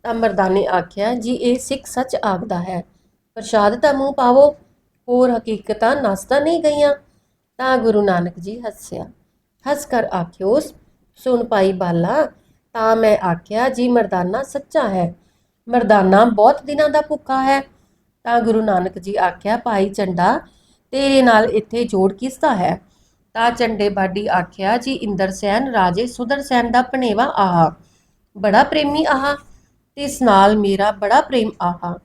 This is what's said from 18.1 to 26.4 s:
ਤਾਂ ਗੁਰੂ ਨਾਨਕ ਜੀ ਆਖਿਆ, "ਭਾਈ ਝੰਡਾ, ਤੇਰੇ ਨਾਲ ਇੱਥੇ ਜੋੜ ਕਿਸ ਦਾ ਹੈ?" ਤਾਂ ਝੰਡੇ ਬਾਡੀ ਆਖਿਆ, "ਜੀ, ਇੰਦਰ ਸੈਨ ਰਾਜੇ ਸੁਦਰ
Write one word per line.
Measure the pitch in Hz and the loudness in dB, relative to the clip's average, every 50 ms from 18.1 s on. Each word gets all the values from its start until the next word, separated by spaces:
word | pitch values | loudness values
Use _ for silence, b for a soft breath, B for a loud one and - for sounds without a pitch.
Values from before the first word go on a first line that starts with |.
| _ _ _ | _ _ _
ਤਾਂ | 226 240 240 | 0 0 0
ਗੁਰੂ | 226 226 220 220 | 2 2 0 2
ਨਾਨਕ | 220 208 190 180 180 185 185 196 | 2 2 0 0 0 -2 -6 -8
ਜੀ | 180 196 202 | -10 -6 -2
ਆਖਿਆ, | - 185 180 175 - - 196 220 | 0 0 -2 -2 -4 -4 -4 -4
"ਭਾਈ | 240 - 240 214 196 196 202 | -2 -2 -2 0 0 0 -2
ਝੰਡਾ, | 196 - 202 190 180 175 175 196 247 330 b b b b b b b b b _ | -2 -4 -4 -4 0 0 2 0 0 -2 b b b b b b b b b _
ਤੇਰੇ | - 269 277 277 269 269 | -4 -2 0 2 4 4
ਨਾਲ | 254 247 226 214 220 | 4 6 4 4 2
ਇੱਥੇ | - - 214 214 _ - 233 240 | 2 -2 -4 -4 _ -6 -4 -4
ਜੋੜ | 240 - 190 190 196 | -2 0 0 0 0
ਕਿਸ | 196 - 247 262 262 - | 0 -4 -10 -10 -6 -2
ਦਾ | - - 220 | -2 0 0
ਹੈ?" | 190 175 - 175 190 _ _ _ _ _ _ _ _ _ _ _ | 0 -2 -2 -4 -6 _ _ _ _ _ _ _ _ _ _ _
ਤਾਂ | 220 226 240 | -2 -2 -2
ਝੰਡੇ | 233 240 240 226 220 196 208 208 | 0 0 -2 -2 -2 -2 -2 -2
ਬਾਡੀ | 196 196 190 190 180 202 208 | 0 -2 -4 -2 -4 -6 -4
ਆਖਿਆ, | - - 180 175 175 _ - 190 196 226 | -2 -2 -2 -2 -4 _ -6 -2 -2 -2
"ਜੀ, | 247 247 269 | -2 -2 -6
ਇੰਦਰ | 269 - - 208 202 180 190 190 | -6 -6 -6 -6 -2 -2 -4 -4
ਸੈਨ | 190 - - 202 196 233 269 269 | -4 -4 -4 -2 -2 -2 -2 -2
ਰਾਜੇ | 240 214 185 180 175 190 240 | 0 0 0 2 0 -2 -4
ਸੁਦਰ | 247 - - 247 226 285 285 | -6 -6 -8 -4 -4 -4 -6